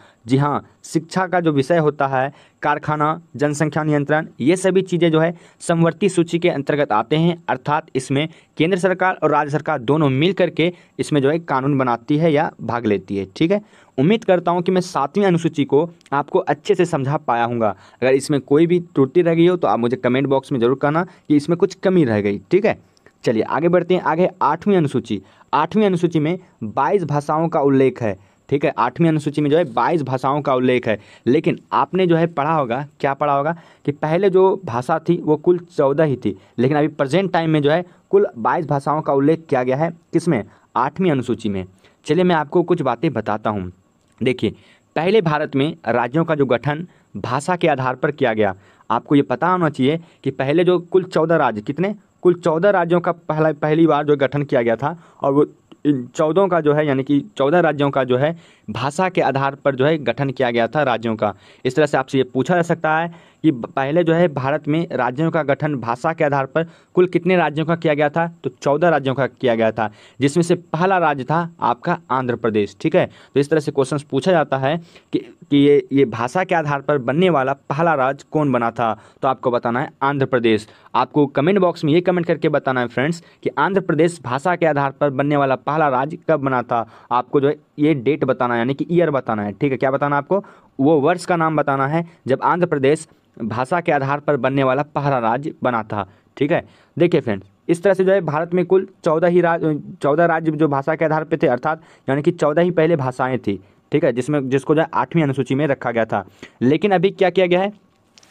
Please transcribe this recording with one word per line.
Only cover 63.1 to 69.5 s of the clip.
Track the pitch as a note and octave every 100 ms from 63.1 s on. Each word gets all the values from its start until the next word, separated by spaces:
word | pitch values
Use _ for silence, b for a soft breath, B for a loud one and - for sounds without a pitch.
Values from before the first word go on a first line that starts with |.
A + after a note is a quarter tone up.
| E3 B B
कि | D#3+
ब-, | B2+ -
पहले | - C3+ E3
जो | F3
है | E3 F3
भारत | C#3 C3 D3+ D3
में | D#3 E3
राज्यों | B2 A#2+ B2+ D#3+
का | E3
गठन | C#3+ C#3 D3+ C3+
भाषा | A2+ A#2 D#3+
के | E3
आधार | D3+ C#3 C3+
पर | D#3 E3 B B
कुल | - F3+
कितने | E3+ F3 F3+
राज्यों | D3+ D3 D#3
का | E3
किया | E3
गया | D3 D3
था, | E3 E3+ E3+
तो | - -
चौदह | D3 D3 F3
राज्यों | D3+ C3+ B2+
का | B2
किया | - B2+